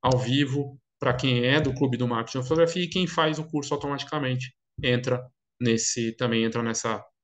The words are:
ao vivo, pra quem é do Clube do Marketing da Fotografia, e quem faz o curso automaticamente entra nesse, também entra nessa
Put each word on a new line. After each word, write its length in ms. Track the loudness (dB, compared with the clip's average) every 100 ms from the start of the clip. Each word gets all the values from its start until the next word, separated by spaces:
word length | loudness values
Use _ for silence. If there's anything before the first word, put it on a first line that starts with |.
ao 160 | 4 2
vivo, 600 | 2 0 0 -2 -4 -10 _ _
pra 100 | -2
quem 320 | 0 2 2
é 160 | 4 4
do 140 | 2
Clube 220 | 0 0 2
do 100 | 0
Marketing 320 | -2 -4 -6
da 60 |
Fotografia, 400 | -2 4 4 2
e 40 | -2
quem 200 | 0 -2
faz 280 | 2 0 0
o 80 |
curso 300 | -4 -4 -2
automaticamente 800 | -4 -2 -6 -4 -4 -2 -2 -6 _ _ -4
entra 400 | 0 0 0 -4 -4 _ _ _
nesse, 520 | 2 2 0 -2 -4
também 320 | -2 0 2
entra 180 | 0 0
nessa 420 | -2 -2 -2 -4 -6 _